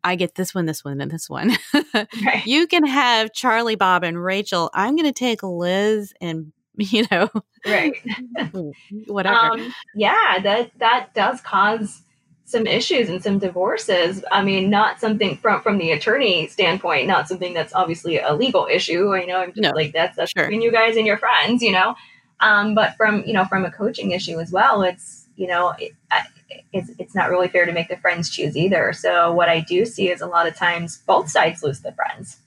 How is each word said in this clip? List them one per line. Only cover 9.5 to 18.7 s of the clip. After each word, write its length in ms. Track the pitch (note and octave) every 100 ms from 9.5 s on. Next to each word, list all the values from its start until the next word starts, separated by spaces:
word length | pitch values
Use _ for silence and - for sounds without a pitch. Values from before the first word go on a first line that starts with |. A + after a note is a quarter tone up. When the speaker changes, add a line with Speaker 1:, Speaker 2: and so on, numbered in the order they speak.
Speaker 2:
Um, 200 | A3+ A#3 A#3+ - G#3
yeah, 440 | G#3+ G4+ A4 F#3
that, 280 | G3 G#3+ - _
that 340 | A#3 B3 B3
does 280 | - G#3+ B3
cause 600 | - G3 G#3 A3+ G#3 - _ _ _ _ _
some 200 | A#3 A3
issues 420 | G3 B3 D#4 A3
and 140 | F3+
some 160 | G3+ G3
divorces. 840 | G3 F3+ F#3+ - - F#3 F3 F#3+ -
I 120 | G3+
mean, 260 | G3 G3 F#3+
not 300 | G3+ G#3+ -
something 380 | A3 G#3+ G3+ D3+
from, 240 | A3+ G3+
from 160 | - G3+
the 120 | E3
attorney 560 | D3+ G#3+ B3 B3 F3 D#3
standpoint, 600 | - F#3 F#3+ E3+ D3+ C3+
not 200 | F#3 -
something 280 | F#3 F3+ F3
that's 180 | D#3
obviously 460 | - F3+ E3 F3 D#3+
a 140 | -
legal 340 | D3+ C4 G3
issue. 480 | -